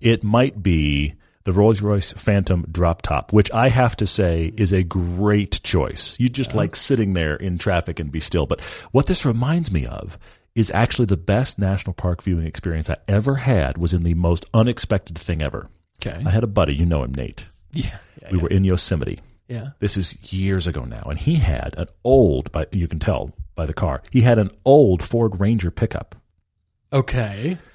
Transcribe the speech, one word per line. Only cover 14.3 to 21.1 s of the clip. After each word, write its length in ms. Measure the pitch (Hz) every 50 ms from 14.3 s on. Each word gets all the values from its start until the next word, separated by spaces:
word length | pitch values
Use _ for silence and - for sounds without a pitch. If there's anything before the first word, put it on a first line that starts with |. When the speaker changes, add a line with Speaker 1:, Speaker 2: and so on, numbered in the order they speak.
| 87 82 - - -
Speaker 1:
unexpected 640 | 113 113 123 117 - - - 110 95 - - 85 -
thing 240 | - - 85 78
ever. 260 | 76 69 - - - - - _ _ _ _ _ -
Speaker 2:
Okay. 120 | - - 82 -
Speaker 1:
I 40 | 101
had 160 | 92 110 117
a 20 | 107
buddy, 280 | 101 101 85 73 69
you 100 | 71 85
know 180 | 85 82 73 65
him, 80 | 62 65
Nate. 300 | 65 60 - - - - - - _ _ - -
Speaker 2:
Yeah. 160 | 165 - - - - - _ _ -
Yeah, 80 | - -
Speaker 1:
We 60 | 92 90
Speaker 2:
yeah. 60 | 82
Speaker 1:
were 60 | -
in 140 | - 95 95
Yosemite. 560 | 95 92 87 - - 95 78 65 50 50 - - - - _ _ -
Speaker 2:
Yeah. 220 | 123 113 101 143 - _
Speaker 1:
This 180 | 104 101 - 98
is 340 | 90 - - - - -
years 340 | - 95 95 98 98 95 87
ago 200 | 90 - 78 62
now. 220 | 60 62 55 -
And 100 | -